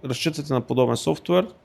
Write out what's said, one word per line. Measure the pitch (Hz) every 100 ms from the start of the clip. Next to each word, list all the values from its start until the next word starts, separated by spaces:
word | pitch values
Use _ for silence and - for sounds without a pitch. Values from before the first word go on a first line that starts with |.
| 131
разчитате | 123 165 151 147
на | 127
подобен | 117 127 120 117
софтуер | - - - 180 220 -